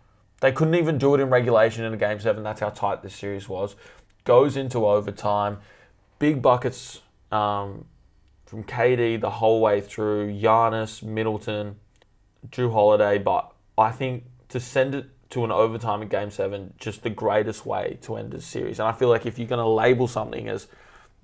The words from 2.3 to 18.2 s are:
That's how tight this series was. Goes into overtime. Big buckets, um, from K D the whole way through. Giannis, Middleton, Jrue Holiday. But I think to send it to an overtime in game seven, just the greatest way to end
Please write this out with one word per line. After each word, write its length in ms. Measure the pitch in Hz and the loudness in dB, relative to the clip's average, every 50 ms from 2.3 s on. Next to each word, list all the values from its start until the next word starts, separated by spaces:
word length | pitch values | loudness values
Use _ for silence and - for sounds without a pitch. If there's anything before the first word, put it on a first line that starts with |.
| 104 110 107 | -2 -2 -2
That's 180 | 107 110 - | -8 -6 -4
how 80 | 107 104 | -6 -6
tight 340 | - - - 101 95 - - | -4 -4 -4 -4 -4 -4 -8
this 120 | 95 - | -12 -14
series 340 | - - 101 101 98 101 - | -10 -10 -8 -8 -8 -10 -10
was. 280 | 95 92 101 104 - - - - - - _ _ _ _ - | -8 -6 -6 -8 -8 -12 -20 -20 -20 -20 _ _ _ _ 2
Goes 320 | - 120 127 139 147 113 | 4 6 6 6 4 2
into 300 | 139 135 127 127 117 110 | -4 -6 -4 -2 0 2
overtime. 720 | 104 104 104 101 107 104 - - 104 104 104 104 104 104 98 - - _ _ _ _ _ _ _ _ _ - | 2 2 2 0 -2 -8 -6 -4 -2 0 0 0 -2 -4 -8 -12 -20 _ _ _ _ _ _ _ _ _ -2
Big 240 | 147 151 156 131 123 | 0 0 2 2 4
buckets, 580 | 139 123 123 - 123 - - - - - - - _ _ _ _ _ 110 | 4 4 4 0 -4 -8 -8 -12 -16 -16 -18 -20 _ _ _ _ _ -4
um, 540 | 107 104 104 104 101 101 101 98 - - - _ _ _ _ _ _ _ _ _ _ _ | -2 0 -2 -2 -4 -6 -8 -10 -14 -16 -20 _ _ _ _ _ _ _ _ _ _ _
from 180 | _ - 110 104 | _ -14 -14 -12
K 300 | - - 120 117 127 127 | -8 -2 0 2 2 4
D 220 | 120 120 117 113 | 2 2 0 0
the 140 | 110 110 101 | -2 -2 -4
whole 300 | 107 110 113 110 113 113 110 | -2 0 2 2 4 4 4
way 180 | 107 104 101 | 4 4 2
through. 580 | 101 - - 113 110 107 107 104 104 104 101 101 | -2 -4 -8 -4 -2 -2 -2 -2 -2 -4 -4 0
Giannis, 640 | 107 110 110 113 117 113 110 113 110 110 - - - | 2 4 4 4 4 2 0 -2 -4 -6 -10 -12 -12
Middleton, 720 | 110 107 110 110 110 107 104 - - 107 104 104 104 101 - _ _ _ _ _ _ _ _ _ _ _ _ - - | -8 -4 -4 -2 -2 -4 -4 -6 -6 -6 -6 -6 -8 -12 -16 _ _ _ _ _ _ _ _ _ _ _ _ -20 -12
Jrue 200 | - - 123 120 | -4 -2 -2 0
Holiday. 480 | 113 110 104 107 107 107 104 101 101 104 | 4 6 6 6 6 6 6 4 2 2
But 320 | 95 101 90 - - - _ _ _ _ _ 110 | 2 0 0 0 -2 -6 _ _ _ _ _ 0
I 120 | 110 113 | 0 0
think 340 | 113 - 135 127 127 120 - - - _ _ - | 0 -4 -6 -6 -6 -8 -12 -16 -20 _ _ -10
to 100 | - 123 | -8 -8
send 340 | - - - 135 131 139 135 | -6 -2 2 2 2 2 0
it 120 | 139 - - _ _ _ - | -6 -8 -12 _ _ _ -10
to 120 | - 127 117 | -6 -4 -2
an 60 | 110 | 0
overtime 500 | 95 98 110 113 113 113 117 113 104 104 110 | 2 4 2 2 2 -2 -4 -4 -4 -4 -4
in 60 | 98 | -4
game 220 | - 98 104 104 | -4 -4 -4 -4
seven, 420 | - - 98 98 101 98 95 - - - | -4 -4 -4 -4 -4 -6 -10 -12 -16 -12
just 240 | - 110 101 - - | -10 -10 -8 -6 -6
the 80 | 120 | -8
greatest 560 | 104 - 113 101 101 107 104 110 104 - - | -6 -4 -2 0 2 2 0 0 -4 -8 -8
way 320 | - 104 101 98 - - - - | -6 -6 -4 -4 -6 -8 -10 -12
to 120 | - 110 | -10 -10
end 140 | 107 | -10